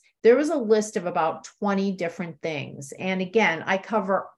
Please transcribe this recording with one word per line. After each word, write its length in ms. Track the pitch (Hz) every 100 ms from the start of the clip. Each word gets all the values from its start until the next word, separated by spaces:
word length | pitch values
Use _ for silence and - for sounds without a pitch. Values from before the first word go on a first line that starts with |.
| _ _
There 140 | 220 254
was 160 | 302
a 40 | 311
list 420 | 214 214 214 208
of 100 | 175
about 380 | 175 160 - -
twenty 480 | - 202 196 196
different 460 | 185 170 170 170 143
things. 480 | 165 151 127 143 139
And 300 | - 185 185
again, 420 | 185 220 190 160 -
I 140 | 190
cover 500 | - 220 190 190 -